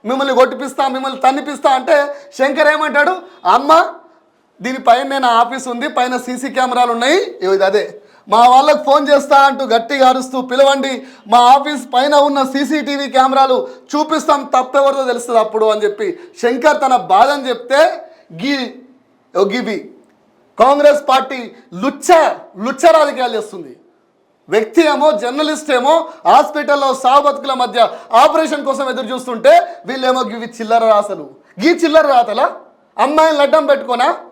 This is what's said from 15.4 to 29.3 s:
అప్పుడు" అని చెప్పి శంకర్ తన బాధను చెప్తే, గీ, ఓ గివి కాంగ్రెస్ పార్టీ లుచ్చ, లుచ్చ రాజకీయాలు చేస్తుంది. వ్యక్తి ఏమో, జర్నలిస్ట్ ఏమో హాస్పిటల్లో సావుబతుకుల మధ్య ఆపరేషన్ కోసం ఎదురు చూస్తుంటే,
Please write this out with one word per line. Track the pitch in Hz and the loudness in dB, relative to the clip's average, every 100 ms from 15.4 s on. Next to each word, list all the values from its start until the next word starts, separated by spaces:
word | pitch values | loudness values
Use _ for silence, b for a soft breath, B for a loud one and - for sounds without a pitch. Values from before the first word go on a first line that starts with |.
అప్పుడు" | 214 220 220 | 0 0 0
అని | 214 | 0
చెప్పి | 208 202 202 - B - | -2 -4 -8 -8 B -4
శంకర్ | 240 254 302 285 277 | -4 0 0 2 0
తన | 247 | 0
బాధను | 165 185 262 285 262 | 2 2 4 0 -6
చెప్తే, | 240 - 277 - - B B B 165 | -8 -2 2 2 0 B B B -10
గీ, | 254 277 240 - - _ _ _ _ 175 | -6 -4 -6 -14 -20 _ _ _ _ -2
ఓ | |
గివి | 196 240 214 190 - - _ _ _ _ _ - | 0 -2 -6 -8 -12 -20 _ _ _ _ _ 0
కాంగ్రెస్ | 247 285 294 285 285 | 2 4 4 2 0
పార్టీ | 262 262 262 226 b b | 0 -2 -10 -12 b b
లుచ్చ, | 175 262 277 - 339 262 - - 185 | -6 -6 -4 2 4 4 -2 -14 -10
లుచ్చ | 226 269 339 | -8 2 4
రాజకీయాలు | 320 285 233 247 233 | 4 2 -2 -4 -6
చేస్తుంది. | - 190 143 120 _ _ _ _ _ _ - | -10 -16 -18 -20 _ _ _ _ _ _ -4
వ్యక్తి | 208 220 330 311 | -2 0 2 2
ఏమో, | 262 302 | 2 0
జర్నలిస్ట్ | 302 240 277 302 302 - | 0 -4 -4 -4 -4 -2
ఏమో | 254 262 330 320 B 170 | 0 2 0 -2 B 4
హాస్పిటల్లో | 240 294 302 277 285 269 | 4 2 -4 -2 0 0
సావుబతుకుల | 262 254 277 285 277 277 | 0 2 2 2 -2 -6
మధ్య | 254 247 240 214 B B | -4 -4 0 0 B B
ఆపరేషన్ | 226 302 311 320 294 | 4 4 2 -2 -4
కోసం | 277 247 269 | -4 -4 -6
ఎదురు | 247 226 | -6 -8
చూస్తుంటే, | 262 254 | -10 -10